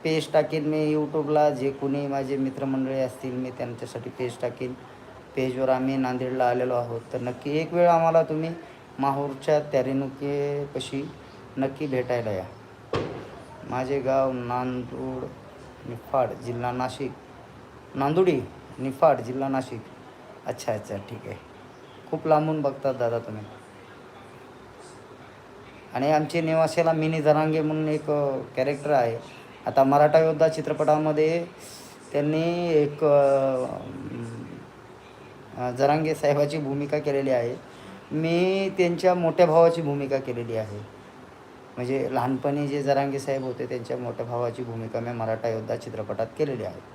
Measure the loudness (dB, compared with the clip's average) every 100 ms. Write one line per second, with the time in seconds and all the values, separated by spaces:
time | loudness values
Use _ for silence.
0 | 0 0 2 2 2 0 0 0 2 2
1 | 0 -2 2 4 4 4 -2 -2 -2 -2
2 | -2 -2 -2 -2 -2 -2 -2 -2 -2 0
3 | -2 -4 -6 -6 -6 -6 -8 -8 -10 -10
4 | -10 -6 -6 -4 -6 -4 -8 -8 -14 -20
5 | -20 -20 -10 -4 -2 0 2 2 2 0
6 | 0 0 -2 2 2 2 0 0 -2 -6
7 | -6 -6 -4 -6 -2 -2 0 4 6 6
8 | 6 4 4 0 -4 -6 -12 -20 -20 -2
9 | 0 0 -2 -4 2 2 4 0 2 0
10 | -4 -6 -4 -2 -2 -2 -6 -8 -6 -6
11 | -8 -12 -18 -20 -12 -4 -4 -2 -2 -2
12 | 0 -2 -2 -4 -6 -14 -20 -20 -8 -6
13 | -4 -8 -12 -16 -18 -16 -8 -6 -2 -2
14 | 2 2 2 -2 -4 -2 -2 -4 -6 -8
15 | -6 -6 -10 -12 -20 -20 -20 -16 -12 -12
16 | -4 0 0 -2 -8 -4 -4 -2 -6 -4
17 | -8 -8 -18 -20 -20 -20 -20 -20 -12 -2
18 | 0 4 4 4 -2 -14 -18 -8 -6 4
19 | 4 4 0 -4 -2 -2 -4 -10 -14 -20
20 | -20 -20 -20 -14 -10 -8 -4 -6 -4 -10
21 | -10 -12 -12 -14 -16 -20 -20 -20 -20 -20
22 | -8 -6 4 4 4 0 -2 -2 -4 0
23 | 0 -2 -6 -12 -12 -18 -20 -20 -20 -20
24 | -20 -20 -20 -20 -20 -20 -20 -20 -20 -20
25 | -20 -20 -20 -20 -20 -20 -20 -20 -10 -2
26 | 2 2 2 0 2 4 4 4 2 4
27 | 2 2 4 4 4 2 0 0 0 -2
28 | 0 0 0 -2 -6 -2 -2 0 2 2
29 | 2 -2 -10 -18 -20 -8 -2 4 6 6
30 | 6 6 4 4 2 2 -4 0 4 4
31 | 4 2 2 2 -4 -12 -18 -18 -20 -20
32 | -6 -2 2 2 0 0 4 4 4 2
33 | 4 6 6 4 2 0 -2 -6 -10 -10
34 | -10 -10 -10 -10 -12 -14 -16 -20 -20 -20
35 | -20 -20 -20 -20 -18 -6 -6 2 4 4
36 | 2 0 2 4 2 0 -2 -2 -2 -2
37 | 0 0 2 2 0 -4 -12 -18 -18 -18
38 | -6 -2 0 2 4 2 0 2 2 4
39 | 4 4 2 6 6 10 8 6 -2 -2
40 | 0 -2 -2 -6 -4 -4 -4 -8 -12 -16
41 | -20 -20 -20 -20 -20 -20 -16 -8 -2 -2
42 | 0 -2 0 0 0 -2 -2 -2 0 2
43 | 2 -2 -2 -4 -4 -6 -6 -6 -6 -6
44 | -6 -6 -6 -2 -2 -4 -8 -6 -6 -6
45 | -6 -4 -4 -2 -2 -4 -4 -6 -6 -10
46 | -8 -4 -6 -2 -4 -2 -8 -10 -16